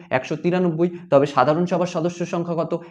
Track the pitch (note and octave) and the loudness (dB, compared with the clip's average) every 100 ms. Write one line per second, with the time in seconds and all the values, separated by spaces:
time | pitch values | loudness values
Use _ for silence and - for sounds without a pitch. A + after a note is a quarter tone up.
0 | - C3 - D#3+ G#3+ F#3 F3+ D#3+ F3 F3 | -4 -4 -2 -4 0 2 0 2 -2 -2
1 | - C#3 C#3+ - B2+ D3+ F3+ F3 F3 F3 | 2 4 4 4 4 4 2 0 -2 -2
2 | E3+ E3+ E3+ F3 E3 E3 E3 E3+ - | -2 -4 -4 -4 -4 -4 -2 -4 -6